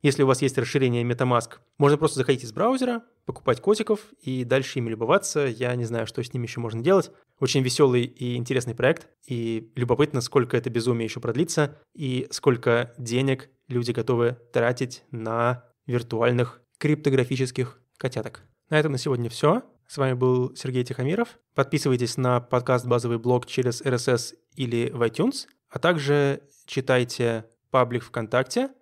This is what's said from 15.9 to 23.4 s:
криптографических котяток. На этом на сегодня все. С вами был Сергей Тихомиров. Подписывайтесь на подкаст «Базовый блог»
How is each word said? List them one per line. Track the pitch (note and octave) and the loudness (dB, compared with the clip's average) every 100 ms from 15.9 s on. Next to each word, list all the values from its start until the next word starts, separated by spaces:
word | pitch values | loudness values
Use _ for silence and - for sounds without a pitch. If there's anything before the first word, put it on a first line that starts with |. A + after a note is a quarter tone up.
| A#2+ A#2 A2+ A#2 A#2+ A#2+ - _ _ | -4 -2 0 2 2 -2 -4 _ _
криптографических | D3+ D3+ D3+ C3 B2 C3 B2+ B2+ A#2+ - _ _ | 0 2 2 2 0 -2 -4 -4 -6 -8 _ _
котяток. | C3 A#2+ A#2 - _ _ _ | -6 -6 -10 -14 _ _ _
На | D#3 | 2
этом | D3+ | 2
на | C3 | -2
сегодня | D3+ B2 A#2 | -2 -2 -4
все. | - D3+ A3 - _ _ | 0 2 2 -2 _ _
С | - | -4
вами | C3 | -2
был | B2 B2+ B2+ B2+ - | 2 2 2 0 -6
Сергей | C3+ B2+ B2 | -4 -4 -4
Тихомиров. | C3 B2+ G3 A#3 - _ | -4 -2 -2 -2 -6 _
Подписывайтесь | - C3+ D3+ C#3 B2+ A#2+ - | -2 0 0 2 2 0 0
на | B2+ B2 | 2 2
подкаст | A#2+ B2+ A#2+ B2+ B2 | 2 0 2 0 2
«Базовый | B2 A#2 A#2 | 0 0 -2
блог» | A#2 B2 | 0 0